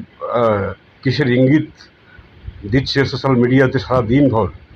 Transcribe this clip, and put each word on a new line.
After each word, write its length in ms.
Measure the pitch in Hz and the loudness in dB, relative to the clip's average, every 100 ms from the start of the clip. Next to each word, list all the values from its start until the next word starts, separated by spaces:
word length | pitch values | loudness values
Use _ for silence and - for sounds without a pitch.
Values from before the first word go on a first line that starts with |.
| - - - 120 | -6 -14 -6 0
আহ, 340 | 113 104 95 95 _ _ | 0 0 -4 -10 _ _
কিসের 280 | 131 131 139 123 | -4 -2 0 2
ইঙ্গিত 300 | 131 156 - - - _ - - - - - - 101 | 4 2 0 -12 -20 _ -20 -20 -20 -20 -20 -14 -4
দিচ্ছে 340 | 131 131 139 135 | -2 -2 -2 -2
সোশ্যাল 300 | 127 135 127 | -2 -2 2
মিডিয়াতে 440 | 120 131 127 131 | 2 2 2 0
সারা 220 | - 127 | -2 -2
দিনভর, 460 | 110 131 143 113 90 - - | 0 2 2 2 -2 -6 -20